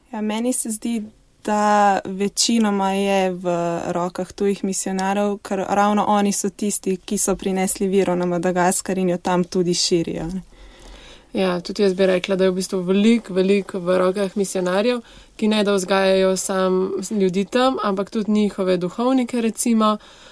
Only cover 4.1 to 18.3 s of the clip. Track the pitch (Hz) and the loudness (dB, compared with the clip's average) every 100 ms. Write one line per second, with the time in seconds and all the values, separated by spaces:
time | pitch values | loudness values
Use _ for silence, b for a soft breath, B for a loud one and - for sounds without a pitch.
4.1 | - 185 - 202 196 196 190 196 190 190 | -4 -8 -2 -2 0 -2 -4 -4 -2 -2
5.1 | 202 208 202 - 190 - 202 208 208 202 | 0 -2 -4 -6 -6 -2 2 2 2 2
6.1 | 208 202 202 202 - 208 - 185 185 - | 2 2 0 -4 -4 -4 -4 -4 -4 -4
7.1 | 202 - 185 196 190 190 - 196 196 180 | -2 -2 -2 -2 0 -2 -2 0 2 2
8.1 | 180 180 175 180 180 180 185 - 190 180 | 2 0 0 0 2 2 0 -2 -2 0
9.1 | 175 185 180 180 185 175 170 - 170 165 | 0 0 0 0 0 0 0 0 0 -2
10.1 | 170 160 185 - B B B B B B | -6 -8 -8 -12 B B B B B B
11.1 | B B 214 185 180 180 196 202 185 190 | B B -2 -2 -2 -4 0 2 4 2
12.1 | 185 190 190 190 185 185 190 180 196 220 | 2 0 2 2 0 -2 -4 0 4 4
13.1 | 233 - 185 190 202 190 196 175 185 185 | 4 0 0 2 2 -2 -6 0 2 2
14.1 | 196 196 208 190 190 180 190 240 247 - | 0 -2 -2 -4 -2 0 0 0 -2 -6
15.1 | B B - 214 214 202 202 185 196 190 | B B -4 0 2 2 0 0 2 2
16.1 | 190 190 185 - 190 185 185 190 - 190 | 4 2 0 -2 0 0 0 0 -4 -4
17.1 | 214 190 185 196 247 254 262 208 196 196 | 0 0 0 0 2 2 0 -2 -4 -4
18.1 | 226 208 | -4 0